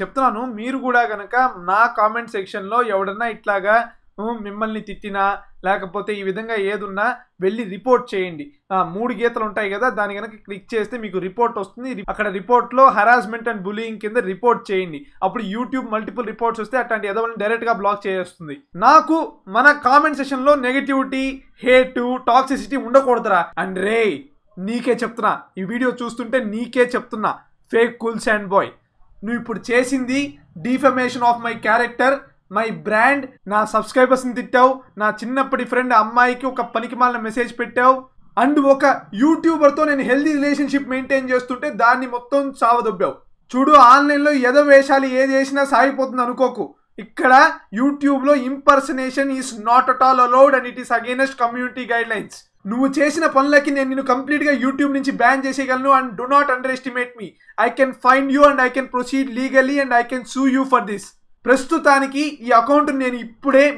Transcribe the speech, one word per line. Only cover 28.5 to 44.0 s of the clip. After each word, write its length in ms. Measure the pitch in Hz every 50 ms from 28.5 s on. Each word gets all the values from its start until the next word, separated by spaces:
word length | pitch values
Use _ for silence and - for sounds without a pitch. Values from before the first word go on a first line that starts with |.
| 196
boy, 120 | 185 135 - - _ _ _ _ _ - _ _ - 202
నువ్వు 160 | 220 240 233
ఇప్పుడు 200 | 233 - 214 - - -
చేసింది 500 | 233 247 254 254 277 262 254 240 262 285 285 277 - _ _ _ - 165 156
defamation 560 | 240 262 254 285 262 254 262 254 247 247 247 247 240
of 80 | 233 233 233
my 80 | 233 214 - -
character, 460 | 214 220 240 240 233 - - 247 269 277 269 - _ _ _ _ - 185
my 100 | 214 226 226 185 160 151
brand. 360 | 214 214 214 240 262 285 285 254 - - _ - 185
నా 80 | 208 208 214 - -
సబ్స్క్రైబర్స్ని 600 | 214 214 - - 254 254 254 262 254 254 247 214
తిట్టావు, 340 | 247 247 - - 247 254 262 262 262 - _ - 196
నా 60 | 214 214 202 208
చిన్నప్పటి 440 | - 233 262 277 269 269 269 254 247 -
ఫ్రెండ్ 220 | 247 247 254 247 240
అమ్మాయికి 520 | 214 214 220 240 247 247 247 247 247 269 254
ఒక 100 | 254 247 233 - -
పనికిమాలిన 440 | 220 240 240 254 247 247 247 240 226 220
మెసేజ్ 240 | 220 220 254 240 220 - -
పెట్టావు, 360 | 233 226 - 247 247 262 262 262 - - _ - - - - 208 240
and 140 | 277 294 302 277 277 269
ఒక 120 | 269 285 269 240 - - - - 196 269
యూట్యూబర్తో 600 | 311 320 320 320 320 330 311 294 277 285 311 311 302
నేను 160 | 285 269 202 214
హెల్దీ 240 | 254 285 294 311 302 277
రిలేషన్‌షిప్ 520 | 277 285 285 - 285 - - 277 277 240 262
మెయింటైన్ 360 | 262 262 262 277 269 262 254 254
చేస్తుంటే 360 | 254 247 - 254 240 294 302 233 190 233
దాన్ని 240 | 240 254 254 262 247 240
మొత్తం 260 | 247 247 - 285 277 277 269 269 - 269
చావదొబ్బావు. 520 | 233 240 240 226 220 196 175 185 139 - - _ _ _ _ _ -
చూడు, 240 | - 254 269 302 302 277 247 240 262
ఆన్లైన్లో 400 | 285